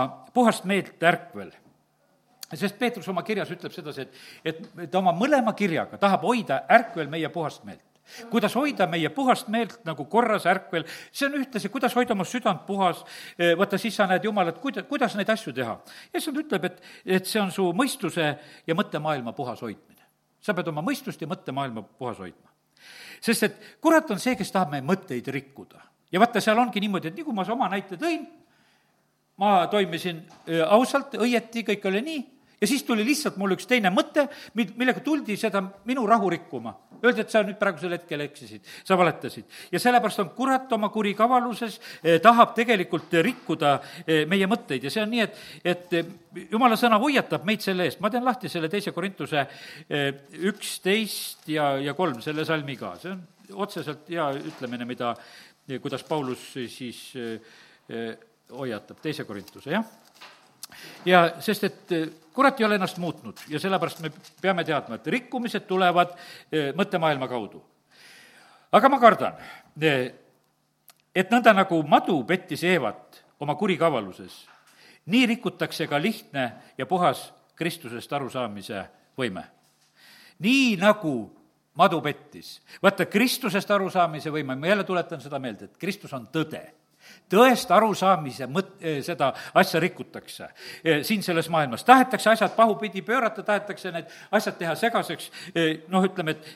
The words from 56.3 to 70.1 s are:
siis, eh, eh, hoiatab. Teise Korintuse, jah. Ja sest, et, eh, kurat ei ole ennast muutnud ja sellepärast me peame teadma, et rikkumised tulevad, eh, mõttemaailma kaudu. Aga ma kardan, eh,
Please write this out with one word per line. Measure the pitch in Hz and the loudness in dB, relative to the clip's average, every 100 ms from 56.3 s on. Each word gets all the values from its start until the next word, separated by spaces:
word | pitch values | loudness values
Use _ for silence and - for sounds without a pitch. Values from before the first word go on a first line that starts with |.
| 123 - 143 113 | -6 -10 -10 -10
siis, | - 123 113 - 131 | -10 -12 -14 -14 -12
eh, | 117 110 - - - _ - | -10 -10 -14 -20 -20 _ -14
eh, | 117 117 110 _ _ _ | -10 -10 -12 _ _ _
hoiatab. | 123 131 104 - 101 | -10 -8 -8 -12 -12
Teise | 156 147 | -8 -8
Korintuse, | 113 101 92 92 135 | -8 -12 -14 -16 -6
jah. | 190 220 - _ _ - - _ _ - - - - 175 | -4 -4 -10 _ _ -20 -20 _ _ -20 -18 -20 -6 4
Ja | 180 170 - | 6 6 2
sest, | - 202 | -4 -2
et, | 196 - - | -2 -4 -6
eh, | 170 160 - _ | -4 -4 -8 _
kurat | - 269 269 | 2 2 4
ei | 220 | 2
ole | 208 | 2
ennast | 185 - | -2 -4
muutnud | 175 - 110 - - | -6 -6 -12 -16 -8
ja | 151 | -6
sellepärast | 190 185 151 - | -2 0 -2 -6
me | 160 151 - - | -10 -12 -20 -6
peame | 190 185 151 | -2 0 0
teadma, | 147 - 110 | -2 -4 -10
et | 151 | -4
rikkumised | 247 247 254 233 202 - | -4 -4 -8 -6 -6 -4
tulevad, | 185 180 175 175 - - - - | 2 4 4 2 -2 -18 -20 -6
eh, | 156 143 156 | -4 -2 -2
mõttemaailma | 196 180 160 139 127 | -2 0 0 0 -2
kaudu. | 123 101 - - _ _ _ - - - - - _ _ | -6 -8 -12 -20 _ _ _ -20 -20 -20 -20 -20 _ _
Aga | 202 254 | 6 6
ma | 277 | 8
kardan, | 233 175 110 - - - - - | 8 8 2 -6 -14 -20 -20 -2
eh, | 156 135 127 | 2 2 0